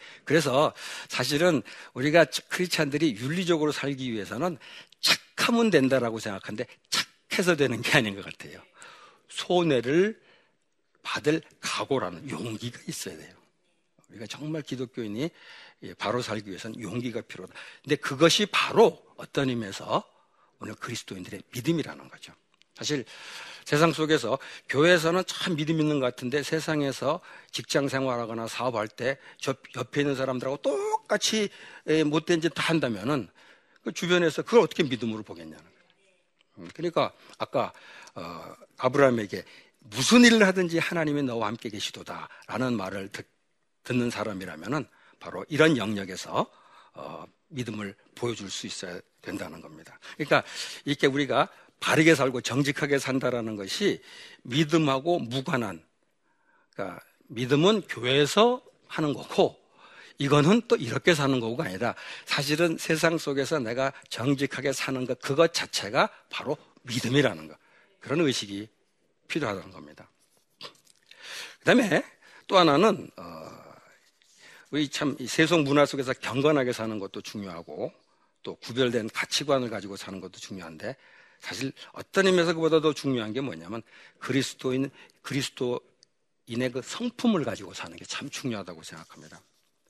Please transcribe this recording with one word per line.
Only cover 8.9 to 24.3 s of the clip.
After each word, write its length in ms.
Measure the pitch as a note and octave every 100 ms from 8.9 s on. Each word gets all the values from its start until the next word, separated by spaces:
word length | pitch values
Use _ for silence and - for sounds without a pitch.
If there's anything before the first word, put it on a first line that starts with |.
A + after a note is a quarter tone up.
| - - _ -
손해를 920 | - - F3 E3+ B2+ A#2 D#3+ G#3 A3 _ _ _ _ _ _ _ _
받을 380 | - C#3+ D3+ D#3+ - _
각오라는 680 | - - G#2+ C3+ F2+ E2+ F2+
용기가 500 | - A#2 G#2+ A#2+ - -
있어야 300 | - - -
돼요. 180 | - - _ _ _ _ _ _ _
우리가 180 | G2 A2
정말 340 | - D3+ D#3+
기독교인이, 680 | - B2+ B2+ - A2 G#2+ D#3+ - - - - _
예, 100 | - F2
바로 260 | G2 A#2+
살기 280 | A#2 G#2+ G#2
위해서는 320 | F2 A2 A2+
용기가 400 | G2 A#2 A#2+ A2
필요하다. 320 | - F#2 F#2 - - -
근데 120 | - C#3+
그것이 500 | - C3+ E3 - G3+
바로 580 | - - E3 A3 - _ -
어떤 320 | - D3+ C3+
의미에서 540 | A#2+ G2+ - A2 D3 - _ _ _ _ -
오늘 160 | A2+ A2
그리스도인들의 680 | - A#2 - G2 F2+ G2 -
믿음이라는 580 | B2 B2 E3 - C#2 -
거죠. 240 | - - - _ _ _ -
사실 300 | - D3 - - - - - - -
세상 260 | D3 E3
속에서 460 | D3+ D#3 D#3 A2